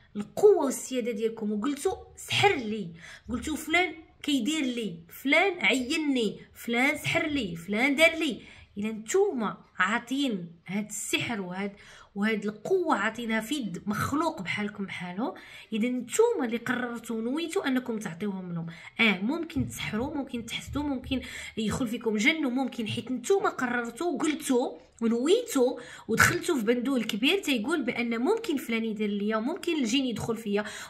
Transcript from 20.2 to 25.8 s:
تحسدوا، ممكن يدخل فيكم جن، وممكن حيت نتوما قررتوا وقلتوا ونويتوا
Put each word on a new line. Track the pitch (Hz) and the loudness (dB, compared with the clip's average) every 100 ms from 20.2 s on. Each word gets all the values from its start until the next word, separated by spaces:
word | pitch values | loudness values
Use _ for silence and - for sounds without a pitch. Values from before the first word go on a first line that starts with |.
| 254 240 - | -4 -6 -8
تحسدوا، | - - 269 | -10 -6 -4
ممكن | 294 254 - 262 - - - - | -2 -4 -2 -4 -4 -12 -10 -4
يدخل | 214 170 240 | -2 0 -2
فيكم | 226 226 214 | -2 0 4
جن، | 247 320 277 | 4 4 2
وممكن | 247 254 - 214 | 0 -2 -2 -4
حيت | 240 233 | -4 -4
نتوما | 254 - 392 392 | -6 2 4 4
قررتوا | - 247 247 233 - 349 | 0 -2 -2 -4 -4 -2
وقلتوا | 262 311 285 - 247 302 - - _ | 0 0 0 2 2 2 -4 -18 _
ونويتوا | 226 233 277 453 494 277 247 - | 2 2 4 4 4 4 4 2